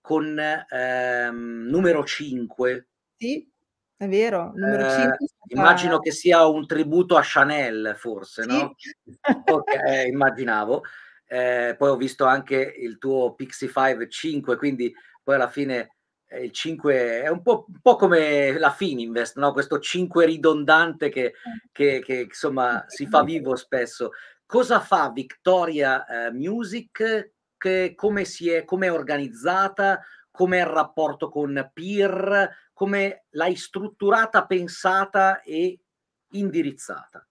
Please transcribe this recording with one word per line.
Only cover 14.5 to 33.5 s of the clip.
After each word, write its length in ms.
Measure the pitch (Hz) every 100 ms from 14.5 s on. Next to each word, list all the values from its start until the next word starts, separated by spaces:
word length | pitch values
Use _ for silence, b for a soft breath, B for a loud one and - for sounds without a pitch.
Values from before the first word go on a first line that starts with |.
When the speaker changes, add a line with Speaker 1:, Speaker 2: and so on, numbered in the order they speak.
| 120
Speaker 1:
quindi 360 | 143 131 120 B B B
poi 120 | -
alla 140 | 135 123
fine, 480 | - 139 123 110 _ _ _ _
ehm, 180 | 127
il 80 | 123
cinque 680 | - 160 160 151 131 120 117
è 60 | 147
un 140 | 180
po', 240 | 208 220 -
un 120 | 180
po' 160 | 262 240
come 600 | 190 170 156 147 139 147
la 120 | 151
Fininvest, 680 | - 190 131 117 117 117 -
no? 140 | 143
Questo 260 | 135 143 151
cinque 460 | - 180 180 170 165
ridondante 840 | 160 160 151 147 156 170 160 147
che, 260 | 135 123 - 240 226 B
che, 280 | - 143 131
che, 160 | - 131 117
insomma, 560 | - 156 131 123 117 -
si 180 | - 143
fa 160 | 151
vivo 320 | 143 160 135 123
spesso. 540 | - 131 117 - 117 B B B _
Cosa 340 | 226 247 226
fa 300 | - 185 139
Victoria, 960 | 117 131 - - 185 170 151 139 131 -
ehm, 300 | 117 117 120
Music? 960 | 156 226 208 233 - - 220 220 208 _ _ _
Che, 380 | 185 185 185 -
come 280 | 208 202
si 260 | 185 - 170
è, 140 | 165
come 220 | 160 185 185
è 60 |
organizzata? 1080 | 165 143 147 139 113 139 185 196 196 196 185 B B B
Com'è 300 | - 185 180
il 60 | 170
rapporto 640 | 156 151 - 156 143 156
con 420 | 147 147 139 135
peer? 960 | - 175 202 196 185 190 202 190 - _
Come 540 | _ 196 196 196 196 _
l'hai 240 | 147 170